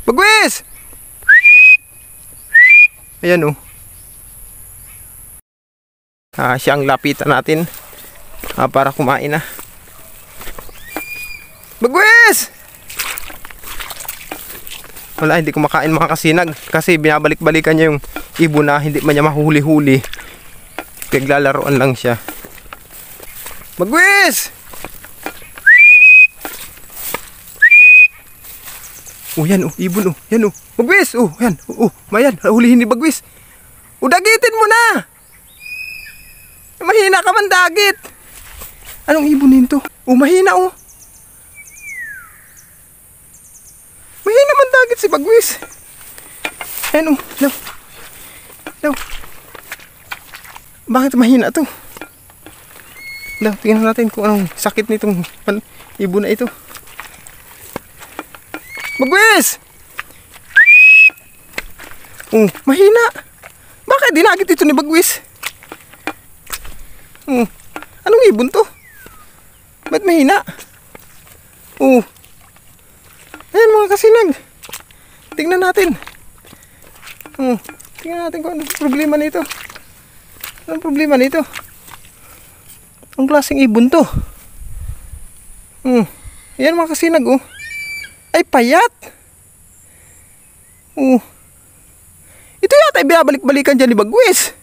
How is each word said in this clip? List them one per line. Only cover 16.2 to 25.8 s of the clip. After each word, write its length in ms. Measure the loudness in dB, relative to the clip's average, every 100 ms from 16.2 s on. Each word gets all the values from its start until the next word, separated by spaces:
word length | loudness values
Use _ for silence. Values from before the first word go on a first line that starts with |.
| 0 0 -2 -8 -6
kasi 240 | -4 0 0
binabalik-balikan 800 | 2 0 0 0 0 0 0 2
niya 160 | 2
yung 80 | 0 -6 -14 -14 -2
ibon 320 | 0 2 2
na 80 | 0
hindi 240 | -2 -2
man 80 | 0
niya 160 | 2 0
mahuli-huli. 720 | 0 0 0 2 2 4 0 0 -16 -18 -20 -20 -20 -18 -18 -18 -18 -6
Naglalaroan 640 | -4 0 0 0 -2 -2 0
lang 160 | 0
siya. 240 | 0 -4 -4 -8 -16 -20 -20 -20 -20 -20 -20 -20 -20 -20 -18 -18 -18 -18 -6
Bagwis! 720 | -2 2 2 4 2 -2 -10 -16 -20 -18 -16 -18 -20 -18 -16 -16 -20 -4 2 4